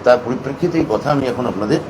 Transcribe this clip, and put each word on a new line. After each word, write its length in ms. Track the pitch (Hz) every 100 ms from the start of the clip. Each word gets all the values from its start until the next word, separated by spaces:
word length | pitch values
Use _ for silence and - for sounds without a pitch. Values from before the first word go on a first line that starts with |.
তার 140 | 127 123
পরিপ্রেক্ষিতে 520 | 107 127 135 139 175 165
এই 80 | 151
কথা 160 | 104 143
আমি 100 | 147 131
এখন 120 | 120 120
আপনাদের 280 | 95 107 151